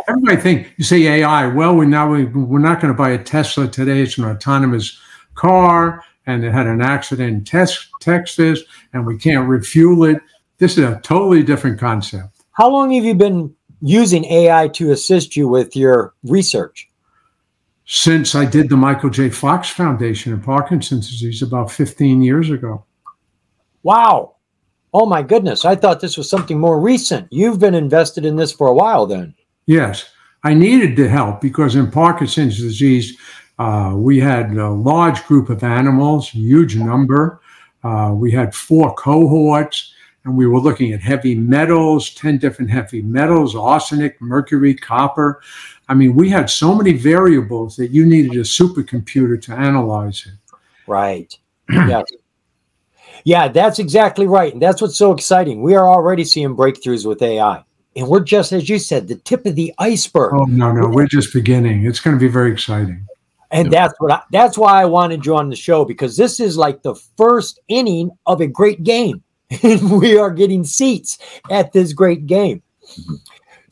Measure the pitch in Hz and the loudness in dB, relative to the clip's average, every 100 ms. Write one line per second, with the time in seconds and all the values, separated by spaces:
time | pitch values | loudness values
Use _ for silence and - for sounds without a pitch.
0 | - 254 247 175 185 139 - - - 175 | 0 -2 2 2 2 0 -4 -6 0 2
1 | 156 151 151 151 127 131 170 170 147 151 | 4 2 2 0 0 0 2 4 4 2
2 | 151 147 120 135 123 139 160 170 147 123 | 2 0 -2 -2 -2 0 0 0 -2 0
3 | 135 123 - 151 143 - 131 - 135 139 | -2 -2 -4 -4 -4 -4 -4 -4 -2 -2
4 | 127 131 110 104 139 139 131 117 104 - | -2 -4 -6 -4 -2 0 0 -2 -6 -14
5 | _ - _ - 175 185 180 170 165 165 | _ -20 _ -2 2 4 4 4 0 -4
6 | - _ 131 120 117 127 113 113 127 139 | -16 _ -8 -6 -2 -2 -2 -2 -2 -2
7 | - 127 123 104 104 170 180 - - - | -6 -6 -4 -6 -4 0 0 -2 -14 -8
8 | - 175 175 - 160 160 - - _ 127 | -2 -2 -2 -2 0 -2 -8 -20 _ -8
9 | 117 110 156 139 127 127 - 160 170 175 | -6 -4 0 0 0 -2 0 4 4 4
10 | 160 156 - _ _ - 180 180 127 107 | 2 0 -6 _ _ -2 0 2 0 -2
11 | - 175 196 170 143 143 135 104 120 110 | -2 0 2 2 2 0 -2 -4 -4 -4
12 | 98 101 98 _ _ - 240 277 269 254 | -6 -12 -16 _ _ 0 2 2 0 0
13 | 226 190 202 180 165 - _ _ 143 208 | 0 2 2 0 -6 -12 _ _ 0 2
14 | 214 175 151 170 170 165 156 - 156 139 | 4 0 2 4 4 4 2 -2 -2 0
15 | - 185 151 147 135 127 123 135 131 123 | 0 0 0 -2 0 0 -2 0 2 2
16 | 98 _ 123 190 - 110 - - - _ | 0 _ -2 0 0 -4 -6 -12 -20 _
17 | _ _ _ _ _ _ _ _ - - | _ _ _ _ _ _ _ _ -8 -2
18 | 160 160 - 143 131 147 135 135 135 135 | 2 2 0 -2 0 0 2 2 2 0
19 | 135 110 131 - 139 180 - - 170 120 | -4 -2 -4 -2 -2 -2 -4 -4 -4 -2
20 | 117 101 120 107 123 139 139 170 - 127 | -4 -6 -8 -8 -4 -4 -2 -4 -4 -6
21 | 107 120 117 113 131 123 113 - 139 - | -8 -10 -10 -8 -6 -6 -6 -6 -6 -2
22 | 139 131 127 147 160 131 120 107 - _ | 0 2 2 0 -2 -4 -8 -12 -16 _
23 | - _ _ _ _ _ _ _ 170 226 | -20 _ _ _ _ _ _ _ 0 4
24 | 226 143 - _ _ _ _ _ _ 202 | 4 2 -2 _ _ _ _ _ _ 0
25 | 220 165 143 226 185 104 180 190 196 165 | 2 0 0 0 0 -2 0 2 0 0
26 | 175 - 143 190 175 151 165 156 208 254 | -4 -10 -6 -6 -4 -2 0 2 2 0
27 | - 135 - 135 226 202 202 170 143 156 | -2 -6 -6 -2 -2 2 2 2 2 0
28 | 160 - 151 156 147 - 135 135 214 175 | 0 -4 -4 -2 -4 0 2 4 2 2
29 | 101 95 82 - _ _ - 160 110 95 | -2 -6 -10 -18 _ _ 0 2 0 -6
30 | - _ _ _ 151 151 196 254 175 120 | -14 _ _ _ 0 4 4 4 2 2
31 | 123 139 104 104 135 156 139 131 110 131 | 2 0 -2 -4 -4 -2 0 0 0 2
32 | 170 170 131 - 135 104 117 107 139 127 | 2 2 -4 -2 -2 -2 -6 0 2 2
33 | 107 - - - _ - 113 104 95 98 | -2 -12 -20 -20 _ -8 -4 -2 -2 0
34 | 123 135 139 120 107 107 104 104 127 165 | 2 2 2 0 -2 -4 -4 -2 0 2
35 | 170 139 - 143 127 107 120 120 139 131 | 2 0 0 2 2 -4 -2 0 2 2
36 | 147 151 - 113 113 151 147 107 113 123 | 2 -2 -4 -4 2 2 2 -2 -2 0
37 | 131 143 165 - _ _ _ _ 117 107 | 0 0 -2 -6 _ _ _ _ -6 -4
38 | 104 104 120 123 110 - - 160 143 - | -2 -2 -2 -2 -2 -6 0 2 2 -2
39 | 139 156 156 156 151 147 147 - - _ | 0 2 4 2 2 0 -2 -8 -14 _
40 | _ _ 131 131 123 123 143 127 120 104 | _ _ -4 0 2 2 2 0 -4 -4
41 | 101 135 127 113 117 139 156 165 160 151 | -4 -2 -2 -2 0 2 2 2 2 0
42 | - - 151 139 139 - 117 127 - 113 | -4 -6 -2 -2 -2 -4 -4 -4 -6 -8
43 | 107 127 156 165 135 110 117 151 - 147 | -4 -2 2 2 0 -2 0 0 0 -4
44 | 143 - 120 131 143 143 139 135 - 123 | -4 -6 -6 -4 -2 0 0 0 -4 -2
45 | 143 - 147 143 - - - _ - 135 | -2 -2 -4 -4 -14 -20 -20 _ -2 2
46 | 127 127 190 190 117 - 160 208 196 139 | 4 4 2 2 -2 0 0 2 2 2
47 | 139 170 185 143 107 117 110 - 123 147 | 2 2 4 2 0 -6 -8 -8 -2 2
48 | 165 160 131 123 110 - 180 160 135 123 | 4 4 2 -2 -2 0 0 0 -6 -8
49 | 107 135 123 117 120 117 139 135 110 107 | -4 -2 0 -2 -6 -4 0 0 -2 -4
50 | 104 98 98 101 _ _ _ _ - 98 | -6 -10 -16 -20 _ _ _ _ -6 -4
51 | 101 92 - - _ _ - 127 135 117 | -4 -6 -14 -20 _ _ -4 0 2 0
52 | - - _ _ _ _ _ _ _ _ | -4 -12 _ _ _ _ _ _ _ _
53 | _ - - 175 139 139 214 214 170 202 | _ -6 0 2 2 2 2 0 0 2
54 | 208 202 196 190 160 120 170 185 214 - | 2 0 0 2 0 0 0 0 -4 0
55 | 202 151 - 185 160 107 139 196 185 180 | 2 2 0 0 0 -2 2 4 4 4
56 | 170 180 165 156 143 120 131 135 127 117 | 2 -2 -2 -2 -2 0 0 0 -6 -4
57 | 107 104 117 110 107 82 _ _ _ 127 | -4 -4 -2 0 -2 -2 _ _ _ -10
58 | 127 185 151 208 - 185 147 208 - 139 | 0 0 2 -2 0 -4 -4 -4 -4 -6
59 | 90 120 - - 202 151 165 - 208 208 | -6 -10 -6 -4 -4 -4 -6 -4 -2 -2
60 | - 160 113 139 131 123 120 117 113 127 | -2 0 0 0 0 0 0 0 2 2
61 | 143 143 - 127 113 127 117 104 113 113 | 2 0 0 -2 0 2 2 0 -2 -2
62 | 160 135 127 123 120 107 - 104 98 90 | 0 2 2 2 0 -2 -6 -6 -6 -8
63 | 101 - _ _ - 156 151 160 175 - | -16 -20 _ _ -4 -2 2 2 2 0
64 | 156 156 - 196 240 - 208 196 180 175 | -2 -2 0 2 2 4 4 4 4 2
65 | 175 160 143 156 143 120 - 160 147 143 | 0 -2 -2 -2 -2 -4 0 0 0 -4
66 | 131 113 240 - 214 160 147 135 139 - | -4 0 0 -2 -4 0 -2 -2 -8 -10
67 | - - 226 240 - - - 240 233 170 | -8 0 2 2 -2 -12 -6 -4 -2 -4
68 | 175 - - 180 151 127 208 202 165 233 | -6 -6 -4 -2 -2 0 0 0 -2 -2
69 | 214 101 _ _ - - 233 220 196 196 | -2 -6 _ _ -14 0 2 4 2 2
70 | 240 208 202 165 196 185 147 - 269 214 | 4 4 2 0 0 0 -4 -2 -2 -2
71 | - - - - - 196 175 196 175 147 | -8 -16 -18 -18 -6 -4 0 0 0 0
72 | 185 170 147 190 190 101 _ _ _ - | 0 0 -2 0 0 -4 _ _ _ -18
73 | 82 - _ _ _ _ _ | -16 -16 _ _ _ _ _